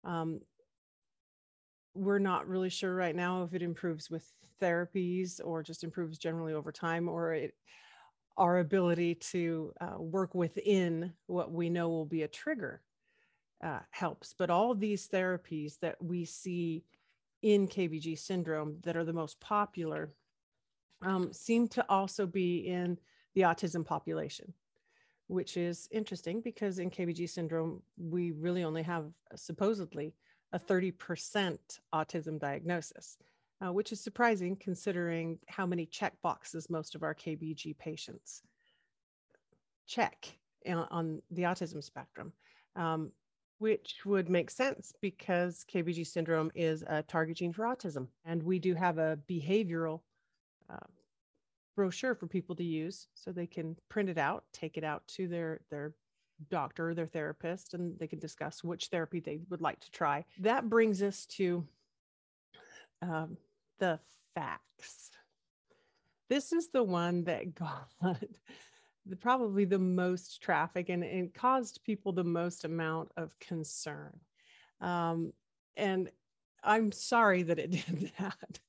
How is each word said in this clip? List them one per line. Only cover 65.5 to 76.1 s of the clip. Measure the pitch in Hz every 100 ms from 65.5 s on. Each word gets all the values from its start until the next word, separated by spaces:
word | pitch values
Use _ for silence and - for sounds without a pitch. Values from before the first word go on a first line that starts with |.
| _ _ _ _ _ _ _ _
This | 277 -
is | 330 330
the | 262
one | 214 175 175 175
that | 170 - 180
<laughs> | -
got | 160 135 135 _ 180 151 208 - - - - _ _ _ 190
the, | 185
probably | 240 262 226 196
the | 196 196
most | 185 180 180 180 - -
traffic | - 156 165 180 175
and, | 180
and | 175 185 180
caused | - 247 262 226 -
people | - 202 202
the | 180
most | 175 170 175 175
amount | 156 165 160 160 160 -
of | 160 _
concern. | - 165 151 - 156 147 147 - _ _ _ - - _
Um, | 180 175 170 165 165 - _ _ _ -
and | 202 190 185